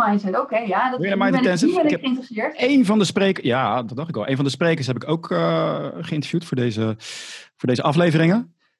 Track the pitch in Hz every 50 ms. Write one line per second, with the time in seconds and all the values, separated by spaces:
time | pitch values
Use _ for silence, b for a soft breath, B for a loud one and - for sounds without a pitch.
0 | 233 208 208 202 190 190 190 - - - 220 220 233 208 185 196 240 262 247 254
1 | 165 196 196 196 - 254 269 269 247 190 180 165 214 330 370 370 320 302 285 -
2 | - 269 247 262 - - 226 208 226 302 - - - 254 285 269 240 175 214 214
3 | 196 160 - 202 196 196 190 - - - 127 131 131 104 107 127 123 104 110 120
4 | 156 170 147 113 104 131 135 131 143 139 131 - 170 170 165 - 131 113 127 113
5 | - - 156 165 170 - 180 175 165 165 165 160 160 160 156 151 147 139 - -
6 | 170 170 165 151 135 - - 170 - - - 127 120 120 107 110 113 110 110 B
7 | B B B B B B B B B B B _ - 123 123 107 - 156 139 160
8 | 175 175 147 156 160 165 190 233 240 - _ _ _ _ _